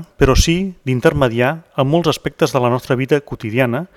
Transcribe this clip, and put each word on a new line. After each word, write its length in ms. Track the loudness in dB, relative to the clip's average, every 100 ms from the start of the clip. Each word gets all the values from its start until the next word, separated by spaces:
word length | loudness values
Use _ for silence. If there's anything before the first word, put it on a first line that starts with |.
| -8 0
però 160 | 2
sí 400 | 4 2 0 -4 -8 -4
d'intermediar 640 | 0 2 2 0 2 0 -2 -8 -4
en 140 | 0
molts 180 | 2 0
aspectes 460 | -2 -4 -2 0
de 80 | 0
la 60 | 0
nostra 240 | 0 -2 -2
vida 240 | 0 -2
quotidiana 640 | -2 -10 -4 -2 -2 -2 -8